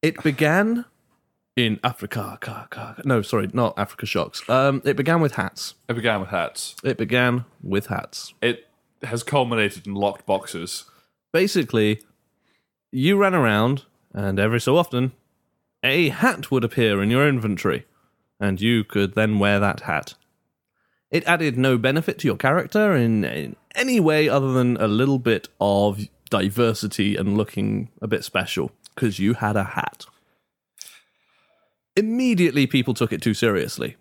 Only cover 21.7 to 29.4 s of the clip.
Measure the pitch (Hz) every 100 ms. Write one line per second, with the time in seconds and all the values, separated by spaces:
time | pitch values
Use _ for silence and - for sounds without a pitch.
21.7 | 127 127 147 165 - - 101 135 160 -
22.7 | 208 214 160 117 110 78 65 71 - _
23.7 | - 254 247 160 151 151 139 135 127 123
24.7 | 120 110 104 139 139 117 107 - _ 101
25.7 | 101 104 101 104 _ - 107 95 101 117
26.7 | 110 104 - 101 101 98 104 107 - 104
27.7 | 104 - _ 110 104 - 95 - - 67
28.7 | _ - - 120 95 98 120